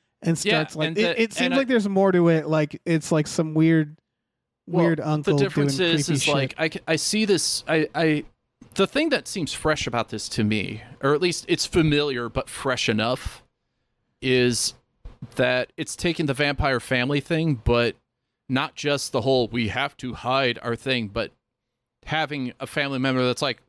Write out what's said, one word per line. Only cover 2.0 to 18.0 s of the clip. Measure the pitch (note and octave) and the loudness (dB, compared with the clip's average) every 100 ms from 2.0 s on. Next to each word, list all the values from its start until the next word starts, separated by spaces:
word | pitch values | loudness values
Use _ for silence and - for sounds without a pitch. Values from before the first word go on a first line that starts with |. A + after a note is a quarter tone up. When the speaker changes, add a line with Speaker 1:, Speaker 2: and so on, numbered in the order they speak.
| G3 | 4
Speaker 1:
to | F3+ E3+ | 6 4
it. | D#3+ D3+ | 4 2
Like, | D#3 D3+ - - | 0 0 -4 -2
it's, | E3 - | 0 2
like, | D#3+ D3 | 0 0
some | - D#3 | -2 0
weird, | D#3 D#3+ D#3+ D3+ D#3 _ _ _ _ _ _ - | 2 4 4 2 -6 _ _ _ _ _ _ -4
Speaker 2:
Well, | E3+ E3+ | 2 2
Speaker 1:
weird | D#3 | 2
uncle | D#3 D3+ C#3+ D3 | 0 0 2 2
Speaker 2:
the | |
difference | C3+ D3 C#3+ C#3 | 2 2 0 2
Speaker 1:
doing | F3 D#3 | 2 2
Speaker 2:
is, | C#3+ | 0
Speaker 1:
creepy | C#3+ | 0
Speaker 2:
is, | |
Speaker 1:
shit. | D3+ | 2
Speaker 2:
like, | C#3+ C3+ - | 0 0 -2
I, | D#3+ E3 - | -4 -4 -2
I | D#3 | -2
see | - G#3+ G#3+ | 0 0 2
this, | F3+ - - - | 2 0 -4 -2
I, | D#3 D3+ | 0 0
I, | D3+ E3 D3+ - _ _ _ - - | 0 0 0 -4 _ _ _ -8 -2
the | G3 | 0
thing | C#4+ D#4+ | 0 0
that | A#3 - | 0 -4
seems | G3+ D3 | -6 -6
fresh | - D#3 D3+ - | -2 -2 -2 -2
about | A#2 A2 | -4 -4
this | A2 - | -6 -6
to | - G#2+ | 0 0
me, | G#2+ F#2 G#2+ - - | 0 -2 -8 -14 -4
or | C#3 | 0
at | D3 | 2
least | F3+ D#3+ - | 0 -2 -2
it's | C3 - | -2 0
familiar | F3+ D#3 D3 D3 B2+ A#2+ | 2 2 2 0 -2 -4
but | C3 - | -6 -6
fresh | - C#3 B2+ - | -6 -4 -2 0
enough, | G#2+ A2+ B2+ - - _ _ _ _ _ _ _ _ | 0 0 -2 -6 -14 _ _ _ _ _ _ _ _
is | C3 B2+ B2 A#2 - - _ _ - - - - | 0 4 4 2 -2 -6 _ _ -20 -18 -8 -2
that | B2 B2+ A#2+ - | 0 0 -2 -6
it's | D3+ - | -10 -4
taking | F3 D#3 D3+ | -4 -2 -2
the | |
vampire | B2+ D3 C#3 C#3+ B2 | 0 0 0 0 0
family | - B2+ B2+ C#3+ | 0 -2 0 -2
thing, | - E3 E3 B2+ | -2 0 0 0
but | B2 A#2+ A#2 - | 2 2 2 -2